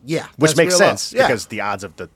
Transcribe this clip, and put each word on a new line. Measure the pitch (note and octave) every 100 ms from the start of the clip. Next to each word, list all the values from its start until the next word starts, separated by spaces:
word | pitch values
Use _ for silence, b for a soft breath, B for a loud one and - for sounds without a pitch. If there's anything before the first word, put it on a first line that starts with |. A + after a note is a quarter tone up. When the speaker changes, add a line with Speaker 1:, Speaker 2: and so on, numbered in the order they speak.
Speaker 1:
Yeah, | B2 D#3 - -
Speaker 2:
Which | D#3
Speaker 1:
that's | F3
Speaker 2:
makes | E3
Speaker 1:
real | F3+
low. | - G#2+
Speaker 2:
sense | -
Speaker 1:
Yeah. | A#3 A3+
Speaker 2:
because | A#2 -
the | G#2+
odds | G2+ G2+
of | G2 -
the | E2+